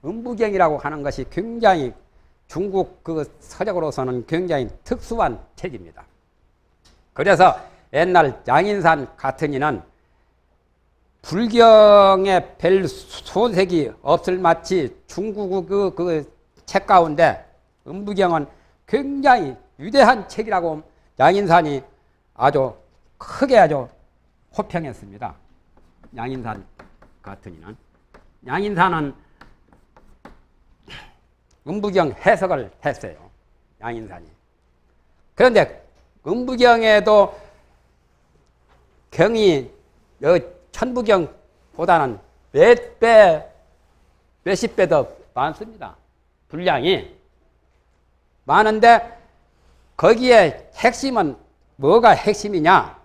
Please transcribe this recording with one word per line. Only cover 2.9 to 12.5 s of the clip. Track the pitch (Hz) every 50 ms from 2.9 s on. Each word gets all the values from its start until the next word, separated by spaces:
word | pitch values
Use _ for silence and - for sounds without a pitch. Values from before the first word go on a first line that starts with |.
| - _ _
그 | - 165 156 147 143 _ _
서적으로서는 | _ - - - 190 220 190 180 160 151 131 - 131 127 127 123 117
굉장히 | - 160 165 185 180 160 139 127 107 - - _
특수한 | - 254 247 - - 233 233 196 147 117 98 - _ _
책입니다. | _ - 160 131 104 90 82 80 - - _ _ _ _ _ _ _ _ _ _ _ _ _ _ _ _ _ _ _ _ _ _
그래서 | - 139 196 190 156 185 175 - - - - _ _ _ _ -
옛날 | 139 170 185 180 170 160 139 113 - - -
양인산 | 123 147 180 208 208 202 170 170 160 147 135 - -
같은 | _ - 135 131 - 160 147 143
이는 | 131 143 151 135 92 76 _ _ _ _ _ _ _ _ _ _ _ _ _ _ _ _ _ _ _ _ _ _ _ _ _ _ _ _
불경에 | - 156 185 240 226 208 233 233 226 220 214 214 208 202 202 196 196 196 190 190 196 190 175 - -